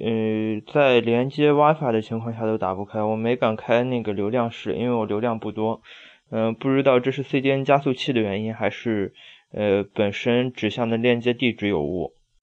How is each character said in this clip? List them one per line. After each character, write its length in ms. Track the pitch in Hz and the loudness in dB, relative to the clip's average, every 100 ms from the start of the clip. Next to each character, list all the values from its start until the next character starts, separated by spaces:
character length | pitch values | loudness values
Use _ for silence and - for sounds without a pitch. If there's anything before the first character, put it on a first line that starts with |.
呃， 720 | 110 113 110 107 110 107 - | -4 -2 0 -2 -2 -4 -2
在 280 | 151 139 120 | 2 4 4
连 280 | 113 117 131 | 4 2 0
接 240 | 147 147 | 2 4
WiFi 400 | 143 147 156 139 | 6 4 2 0
的 80 | 110 | 0
情 180 | 107 113 | -2 -6
况 140 | 117 | -6
下 120 | 113 110 | -4 -2
都 100 | 110 | -2
打 180 | 92 | -2
不 120 | 92 101 | -4 -6
开， 160 | 110 | -4
我 120 | 107 | -2
没 220 | 110 113 - | -2 -2 0
敢 180 | 120 | 0
开 300 | 110 - 117 | -2 0 0
那 180 | 127 123 | 2 -2
个 120 | 107 | -4
流 160 | 101 101 | -4 -2
量 200 | 123 120 | -2 -2
试， 240 | - 107 | -4 -6
因 140 | 73 120 | -4 -2
为 80 | 120 | -2
我 80 | |
流 160 | 104 104 | -2 -2
量 180 | 120 113 | -2 -4
不 140 | 107 | -6
多。 300 | 104 110 113 - - - _ - | -4 -4 -4 -10 -20 -20 _ -8
嗯， 240 | 113 113 | -2 -2
不 160 | 113 135 | -2 0
知 120 | 135 | 2
道 160 | 135 127 | 4 4
这 120 | 127 | 2
是 120 | 131 | -4
C 200 | 131 143 | -2 0
D 80 | 135 | 2
N 140 | 135 135 | 0 4
加 100 | 143 | 2
速 160 | 147 | 2
器 220 | 127 - | -2 0
的 80 | 123 | 0
原 200 | 104 98 | 0 -2
因， 120 | 110 | -4
还 160 | 110 104 | -2 -4
是， 420 | - 120 107 95 - - - _ | -2 -2 -2 -2 -6 -20 -20 _
呃， 320 | - 104 98 | -2 2 2
本 260 | 98 - 101 | 0 0 -2
身 400 | 107 123 120 127 | 0 0 2 0
指 200 | 127 - | -2 -4
向 180 | 127 117 | -2 -2
的 80 | 113 | 2
链 240 | 120 117 | 2 2
接 140 | 120 | 0
地 180 | 117 127 | 0 0
址 160 | 110 104 | 0 0
有 140 | 87 | 0
误。 320 | 73 90 71 _ _ _ | -2 -4 -6 _ _ _